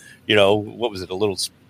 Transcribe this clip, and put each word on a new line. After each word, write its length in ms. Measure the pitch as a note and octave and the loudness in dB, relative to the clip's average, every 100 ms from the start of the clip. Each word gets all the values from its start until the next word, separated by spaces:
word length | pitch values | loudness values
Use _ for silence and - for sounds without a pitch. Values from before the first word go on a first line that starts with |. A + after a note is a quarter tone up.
| - - - | -20 -20 0
you 100 | G#2+ | 4
know, 180 | G2 | 6
what 360 | G#2 G#2+ G#2 A#2 | 4 -2 -6 -6
was 120 | G2 | -6
it, 80 | F2 | -10
a 40 | |
little 200 | F#2 G#2 | -4 -4
s-, 160 | F#2 - _ | -4 -10 _